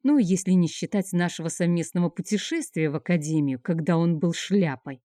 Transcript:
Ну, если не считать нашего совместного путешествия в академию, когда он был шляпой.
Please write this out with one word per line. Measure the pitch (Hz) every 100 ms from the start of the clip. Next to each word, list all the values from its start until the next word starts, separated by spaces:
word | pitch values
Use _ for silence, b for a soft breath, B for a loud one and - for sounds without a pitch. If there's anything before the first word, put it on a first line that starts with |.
Ну, | 262 294
если | 180 185 -
не | 185 170
считать | - 175 202 180
нашего | 175 175 - 165
совместного | - 175 170 160 185 175
путешествия | - - 214 - 330 - 165 156
в | 143
академию, | - 175 147 160 143 131
когда | - 165 151 165
он | 170 160
был | 170
шляпой. | 165 - 196 165 131 - 131